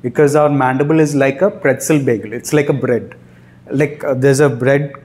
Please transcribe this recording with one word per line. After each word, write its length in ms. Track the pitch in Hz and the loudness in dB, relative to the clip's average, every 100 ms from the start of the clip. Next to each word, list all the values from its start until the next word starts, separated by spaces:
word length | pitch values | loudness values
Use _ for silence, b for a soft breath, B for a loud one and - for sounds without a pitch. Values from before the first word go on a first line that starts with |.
because 340 | 123 120 147 151 | -6 0 2 4
our 140 | 147 | 2
mandible 500 | 139 131 131 147 160 | 2 0 0 0 2
is 140 | 151 | 2
like 300 | 143 135 139 | 2 0 0
a 80 | 196 | -2
pretzel 480 | 202 139 131 - 156 | 0 -2 -2 0 0
bagel. 340 | 131 113 107 | 0 -2 -4
It's 200 | 117 - | -12 -2
like 160 | 151 143 | -2 0
a 40 | |
bread. 420 | 139 123 117 98 - b b b b b | -2 -2 -4 -4 -18 b b b b b
Like, 340 | 135 - - | -2 -2 -4
uh, 120 | - 127 | -6 0
there's 240 | 139 135 | 2 4
a 100 | 143 | 2
bread, 440 | 117 127 139 147 - | 2 0 0 -2 -10